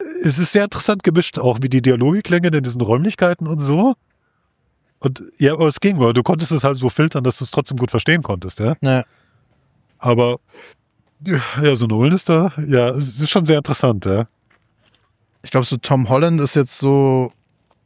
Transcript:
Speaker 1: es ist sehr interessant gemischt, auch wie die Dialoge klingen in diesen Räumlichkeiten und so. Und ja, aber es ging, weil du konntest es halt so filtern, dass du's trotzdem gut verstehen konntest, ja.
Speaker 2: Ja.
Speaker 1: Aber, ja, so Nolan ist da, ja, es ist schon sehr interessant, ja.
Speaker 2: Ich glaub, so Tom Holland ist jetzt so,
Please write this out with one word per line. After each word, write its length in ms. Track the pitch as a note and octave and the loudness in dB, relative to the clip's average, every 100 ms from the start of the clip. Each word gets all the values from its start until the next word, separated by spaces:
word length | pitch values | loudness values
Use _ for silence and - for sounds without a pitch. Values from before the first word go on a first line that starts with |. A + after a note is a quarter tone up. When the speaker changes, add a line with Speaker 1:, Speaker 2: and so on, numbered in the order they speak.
| E4+ E4+ | -12 -4
Speaker 1:
es 160 | A#3+ C3+ | -2 -2
ist 140 | E3+ | 0
sehr 100 | G#3 | 0
interessant 380 | G3+ - - G3+ | -2 -4 -4 -2
gemischt, 380 | - E3 E3+ D3+ | 0 0 -2 -2
auch 180 | C3 A2+ | -2 -2
wie 80 | C3 | 0
die 140 | B2+ | 0
Dialoge 400 | B2 B2 C3 G3 | 2 2 2 0
klingen 320 | - F3 F3 | 0 0 0
in 80 | D#3 | -2
diesen 180 | B2+ A#2+ | -2 -4
Räumlichkeiten 680 | A2 A#2+ F#3+ - F3+ F3 D#3+ | 0 2 0 0 0 0 -4
und 100 | D#3 | -4
so. 360 | C#3 D3+ B3 B3+ _ _ _ _ _ _ _ _ _ - | 0 2 2 0 _ _ _ _ _ _ _ _ _ -6
Und 200 | C3+ C3 - - | -6 -6 -10 0
ja, 160 | C#3 | 0
aber 120 | D#3 D#3+ | 2 0
es 140 | - | 2
ging, 180 | G3+ F3+ | 0 2
weil 140 | A#2 | 2
du 100 | A#2+ | 2
konntest 300 | - E3 E3+ | 0 0 0
es 100 | D#3+ | 0
halt 140 | C#3 C3+ | 0 0
so 140 | B2 | -2
filtern, 340 | - D#3+ D3 | 0 0 0
dass 140 | B2+ - | -2 -4
du's 120 | B2+ | -4
trotzdem 260 | - - C3 | -4 -4 -4
gut 140 | B2 | -2
verstehen 320 | A#2 - E3+ | -2 0 0
konntest, 380 | - F#2+ F#2 - | -2 -6 -8 -4
ja. 160 | G#2+ - | -2 0
Speaker 2:
Ja. 200 | C3+ C3 - _ _ _ _ _ _ _ _ - | 0 0 -2 _ _ _ _ _ _ _ _ -6
Speaker 1:
Aber, 400 | B2 A#2+ A#2+ B2 _ - - _ _ _ _ _ | 0 2 2 -2 _ -20 -20 _ _ _ _ _
ja, 520 | D#3 D#3+ - C3+ D3 C3 | -4 -4 -4 0 2 2
so 100 | A2+ | 0
Nolan 260 | A2 C3+ | 2 2
ist 160 | F#3 - | 2 2
da, 220 | D#3+ F#3 - D3 | 2 0 -2 0
ja, 220 | B2+ A#2+ | 2 2
es 300 | C3 C#3 A2 | 0 -6 -4
ist 80 | D3+ | 0
schon 140 | G3+ | 0
sehr 140 | D#3 D3 | 2 2
interessant, 460 | - C#3 C3 G#2 G2 | 2 0 0 0 0
ja. 200 | G2 A#2 _ _ _ _ _ _ _ _ _ _ _ | -2 -2 _ _ _ _ _ _ _ _ _ _ _
Speaker 2:
Ich 80 | - | -4
glaub, 140 | C3 | -2
so 120 | B2 C3 | -2 -4
Tom 320 | - C3+ A#2 | 0 0 2
Holland 320 | C3 E3 E3 | 2 2 2
ist 140 | C#3+ | 0
jetzt 240 | D3+ C3 - | 0 0 0
so, 540 | C#3 C#3 C3+ C3 B2 _ _ _ _ _ | 2 4 4 2 -2 _ _ _ _ _